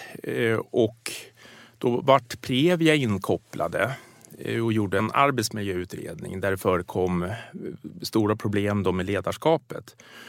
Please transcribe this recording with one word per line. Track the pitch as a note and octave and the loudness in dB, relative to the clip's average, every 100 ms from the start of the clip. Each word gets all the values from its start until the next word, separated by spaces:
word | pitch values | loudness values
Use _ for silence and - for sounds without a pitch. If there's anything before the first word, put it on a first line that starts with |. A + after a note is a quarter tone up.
| - - | -12 -12
eh, | - B2+ A#2 A2+ | -6 0 2 0
och | - A#2+ A2+ - - - - - - - - _ | 0 2 2 0 -12 -12 -14 -20 -20 -20 -20 _
då | B2+ A#2+ | -2 2
vart | C3+ C3+ B2+ - | 4 4 4 -8
Previa | - B2+ E3 F3+ D#3+ D#3 | -4 2 2 4 4 4
inkopplade, | B2 G2 - F2+ - - E2+ E2+ A2 C3+ - - - - | 2 0 0 -2 -4 -6 -4 0 -2 -4 -14 -20 -20 -12
eh, | - A2+ A#2 | -4 -2 0
och | |
gjorde | A2 G2+ G2 | 0 2 0
en | G#2+ | 0
arbetsmiljöutredning | - C#3+ B2+ G#2 A2 G2+ F2+ F2 - - - - F#2 | 2 2 2 -2 -4 -4 -4 -6 -8 -10 -10 -10 -4
där | G2 | -2
det | F#2+ | 0
förekom, | G2 F2+ F2 - F#2 F2+ | 2 0 0 0 0 0
eh, | F2 A2 - - - - - - | -2 -6 -10 -12 -12 -12 -14 -12
stora | - A2+ G#2 G#2+ | -2 2 2 0
problem | G#2+ G2+ G2+ G2+ | 0 0 0 2
då | F#2 | 0
med | F2+ F2+ | 0 0
ledarskapet. | G2 F2+ - D#3 D#3+ - - - - - - | -2 -2 0 2 2 0 -14 -14 -20 -20 -20